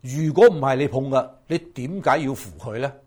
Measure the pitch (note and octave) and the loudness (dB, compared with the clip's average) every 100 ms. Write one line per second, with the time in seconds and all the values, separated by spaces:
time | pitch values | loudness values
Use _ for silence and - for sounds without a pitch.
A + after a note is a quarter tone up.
0 | B2+ C#3 D#3 D3 A#3+ E3+ C3+ C3 C#3 C3 | -8 -2 0 6 6 6 0 0 0 -2
1 | C#3 C3 - - _ E3 E3 - B2+ F#3+ | 0 -2 -2 -12 _ -6 -6 -12 -10 -4
2 | D#3 C#3+ C3+ C3+ G2 E2 A#2+ G#2+ C3+ - | 0 0 0 -6 -10 -14 -10 -6 -6 -8